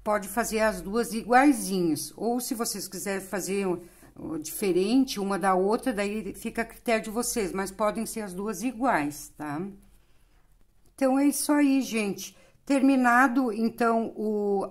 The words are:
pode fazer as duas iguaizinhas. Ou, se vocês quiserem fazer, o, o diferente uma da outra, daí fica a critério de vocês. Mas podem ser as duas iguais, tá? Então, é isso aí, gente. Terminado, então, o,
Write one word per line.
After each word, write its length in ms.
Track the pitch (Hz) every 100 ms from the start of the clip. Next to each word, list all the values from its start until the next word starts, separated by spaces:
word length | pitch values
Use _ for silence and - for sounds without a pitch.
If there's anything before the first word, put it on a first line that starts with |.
pode 240 | 214 208 202
fazer 320 | 240 220 214
as 240 | 220 185
duas 320 | 170 226 226
iguaizinhas. 1000 | 220 185 247 285 233 185 190 170 147 - -
Ou, 240 | 220 247
se 160 | - 226
vocês 320 | 226 196 -
quiserem 360 | 180 196 196
fazer, 440 | 190 196 175 196 190
o, 160 | 170 - - - -
o 200 | - 160
diferente 840 | - - 202 180 202 262 262 208
uma 180 | 196 196
da 160 | 190
outra, 380 | 185 190 240 262
daí 420 | 202 202 214 190
fica 280 | - 233 233
a 20 |
critério 400 | 226 - - 220
de 60 | 220
vocês. 420 | 220 240 240 185
Mas 180 | 190 190
podem 340 | 190 214 220
ser 180 | 214 226
as 120 | 208
duas 300 | 180 214 180
iguais, 680 | 254 220 254 170 147 143 - -
tá? 240 | 151 147 202 202 - _ _ _ _ _ _ _ _ _ _ -
Então, 200 | 269 269
é 100 | 285
isso 260 | 285 -
aí, 280 | 294 285 269
gente. 540 | 208 220 202 - - - - _ -
Terminado, 840 | 277 269 262 240 240 269 240 247
então, 600 | 214 226 - 233 226 208 -
o, 500 | 214 208 202 196 -